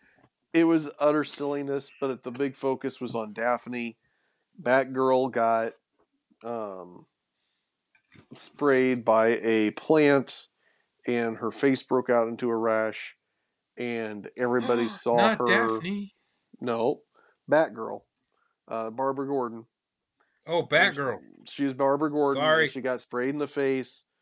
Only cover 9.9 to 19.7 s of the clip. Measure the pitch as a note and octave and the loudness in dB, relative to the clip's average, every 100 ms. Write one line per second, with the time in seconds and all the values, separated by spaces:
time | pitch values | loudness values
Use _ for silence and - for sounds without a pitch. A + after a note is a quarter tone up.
9.9 | D#3+ D3 C#3 A#2+ - - _ _ _ _ | 4 6 4 0 -12 -20 _ _ _ _
10.9 | _ - A#2+ A#2 A2 A2+ - C#3+ C3 - | _ -4 -2 -2 -4 -8 0 0 0 0
11.9 | C3 - A#2+ A2+ A#2 B2 A2+ A2+ A2 A2 | -2 2 2 2 -2 -2 0 0 0 -2
12.9 | G2+ - - _ _ _ _ _ - B2 | -6 -14 -18 _ _ _ _ _ -10 -6
13.9 | A#2 A2 G#2 - - B2 B2 A#2+ A#2+ A#2 | -6 -6 -10 -12 -4 0 0 2 0 0
14.9 | G#2+ A#2+ A#2+ A3 G#3+ B2 G3+ A3+ A2 F3 | -2 0 4 4 2 2 2 2 -2 -4
15.9 | G3+ G3+ _ _ - - - B2+ A#2 A#2 | -6 -8 _ _ -20 -20 -10 -6 -2 -2
16.9 | - _ - _ _ - D3 D3+ A2+ A2 | -2 _ -20 _ _ 0 2 2 -4 -10
17.9 | G#2 _ _ _ _ _ _ - A2+ A2+ | -12 _ _ _ _ _ _ -10 -8 -6
18.9 | A#2 C3+ C3+ C3+ C#3 A#2+ A2+ A#2 | -4 -4 -2 -4 -4 -4 -8 -18